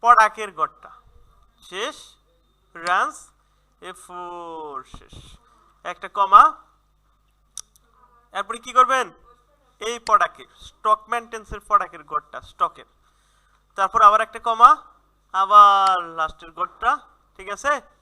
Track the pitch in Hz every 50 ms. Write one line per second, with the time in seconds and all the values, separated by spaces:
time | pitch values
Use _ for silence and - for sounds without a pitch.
0 | - 233 240 226 220 214 214 - 220 202 185 156 156 143 _ _ - - - -
1 | _ _ _ - - _ _ _ _ _ _ _ _ - - - 214 196 202 -
2 | - - _ _ _ _ _ _ _ _ _ _ _ _ _ 170 165 170 180 190
3 | 233 294 302 - - _ _ _ _ _ _ _ _ _ _ _ - 180 185 -
4 | - - 180 175 180 175 175 175 175 170 165 160 160 151 139 131 - _ - -
5 | - _ - - - - - - _ _ _ _ _ _ _ _ _ 175 175 _
6 | - 190 _ 208 202 190 190 214 269 311 311 - - _ _ _ _ _ _ _
7 | _ _ _ _ _ _ _ _ _ _ _ - - _ _ _ _ _ _ _
8 | _ _ _ _ _ _ _ 190 202 - 226 233 233 254 247 254 254 247 269 262
9 | 240 180 160 _ _ _ _ _ _ _ _ _ _ _ _ _ 208 220 240 233
10 | _ - 220 202 180 160 - - 127 _ _ _ - - _ _ _ 220 214 214
11 | - 208 226 240 226 226 233 226 214 _ 214 208 196 - 208 202 190 170 - 165
12 | 151 _ 151 147 - _ - 123 - - - _ 180 165 - - - _ _ _
13 | _ _ _ _ _ _ _ _ _ _ _ _ _ _ _ - 196 190 - 226
14 | 220 208 208 220 226 214 - 226 - 240 226 220 233 262 302 302 - _ _ _
15 | _ _ _ _ _ _ - 190 196 190 208 208 208 202 196 196 190 190 190 180
16 | 175 165 165 165 160 156 - _ - 165 160 160 180 180 - _ - 233 277 294
17 | - _ _ _ _ _ _ _ 190 190 202 196 - 269 294 269 - _ _ _